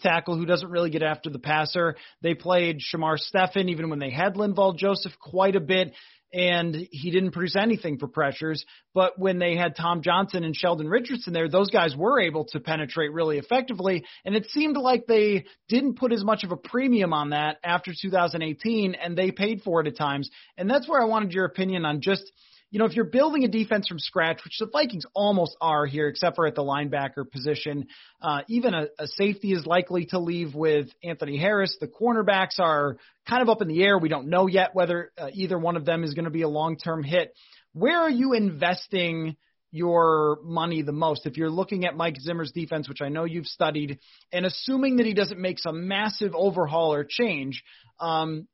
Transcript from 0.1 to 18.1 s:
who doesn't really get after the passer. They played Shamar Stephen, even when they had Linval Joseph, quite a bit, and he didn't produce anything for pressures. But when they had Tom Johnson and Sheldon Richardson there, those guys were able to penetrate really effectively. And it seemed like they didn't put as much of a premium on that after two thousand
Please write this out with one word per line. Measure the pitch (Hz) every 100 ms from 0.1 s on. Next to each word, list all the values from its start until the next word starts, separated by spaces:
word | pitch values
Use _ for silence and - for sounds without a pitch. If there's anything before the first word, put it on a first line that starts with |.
| 165 175 170
who | 170
doesn't | 175 175
really | 175 170
get | 160
after | 156 151 165
the | 139
passer. | 151 151 156 180 170 156 - _
They | 165
played | 165 170 180 170 151
Shamar | - 170 156 151
Stephen, | - 196 185 196 185
even | 160 160
when | 147
they | 139
had | 127 190
Linval | 190 208 202 190 165
Joseph, | 196 185 185 -
quite | - 131 196 190
a |
bit, | 151 185 185 - - _ _ 180
and | 180 175 170 156 180
he | 139 170
didn't | 175 185
produce | 170 175 190
anything | 220 220 170 143
for | 143
pressures. | - 143 135 160 151 - - _ 185
But | 185 185
when | 190 180
they | 175 170
had | 175 -
Tom | 165 175
Johnson | 156 175 196 185
and | 165 151
Sheldon | 180 170 156
Richardson | 226 247 254 -
there, | 170 165
those | 180 196
guys | 202 165 139
were | 196 269
able | 175 156 151
to | 151
penetrate | - 156 147 - 151
really | 160 160 147
effectively. | - 247 254 196 190 180 - - 190
And | 214
it | -
seemed | 294 302 285
like | 254 247 233
they | 220 208 196 - - -
didn't | 233 277 -
put | 254
as | 226
much | 202 214
of | 185
a | 175
premium | - 247 262 233 185
on | 151 147
that | 147 151 156
after | 175 175 180
two | 170
thousand | 190